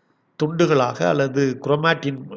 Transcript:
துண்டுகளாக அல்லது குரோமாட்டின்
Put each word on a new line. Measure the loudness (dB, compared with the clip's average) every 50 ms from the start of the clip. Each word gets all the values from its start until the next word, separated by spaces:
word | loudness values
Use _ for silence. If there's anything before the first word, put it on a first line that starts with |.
| _ _ _ _ _ _ _ -4
துண்டுகளாக | -2 -2 0 2 2 4 4 2 2 0 -2 0 0 0
அல்லது | 2 2 0 0 0 0 0 0 -2 -2
குரோமாட்டின் | -2 0 0 2 2 0 0 0 -2 -6 -6 -6 -10 -14 -14